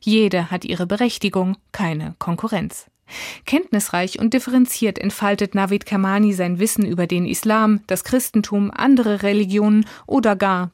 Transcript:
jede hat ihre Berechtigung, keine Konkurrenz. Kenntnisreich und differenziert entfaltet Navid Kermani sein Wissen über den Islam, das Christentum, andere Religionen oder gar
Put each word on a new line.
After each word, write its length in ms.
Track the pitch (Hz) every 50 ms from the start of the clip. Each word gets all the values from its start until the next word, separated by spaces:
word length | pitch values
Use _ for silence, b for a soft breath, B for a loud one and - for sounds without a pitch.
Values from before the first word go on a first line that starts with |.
jede 480 | - 208 214 220 214 196 185 175 170 165
hat 160 | 185 175 -
ihre 220 | - 175 170 180 175
Berechtigung, 680 | 202 208 247 233 - - - 196 - 190 185 185 190 - _ _
keine 440 | - - 196 165 160 156 160 156 170 -
Konkurrenz. 720 | - 175 170 - - 226 220 170 151 - - - - _ _ _ _ B B B B B B B B
Kenntnisreich 720 | - 269 320 370 - 220 202 - - - 175 180 190 - -
und 160 | 220 226 262
differenziert 640 | 254 - 247 254 254 254 247 - - 233 208 185 -
entfaltet 560 | - 202 - - 208 202 202 - 202 196 -
Navid 320 | 196 196 185 202 202 -
Kermani 480 | - 208 196 190 190 196 202 214 208 196
sein 240 | 180 180 175 180 175
Wissen 260 | 208 220 - - 202
über 220 | - 170 175 175
den 220 | 170 180 175 180 -
Islam, 540 | 180 - - 220 214 220 220 214 214 202 -
das 180 | - 190 185 -
Christentum, 680 | - 254 254 - - - 220 208 - 214 202 202 202
andere 500 | - - - 269 277 247 233 208 208 196
Religionen 640 | 202 202 202 208 208 185 196 208 208 214 214 214 214 B B B B B
oder 280 | - 269 226 220 202
gar 360 | 185 208 196 185 180 180 175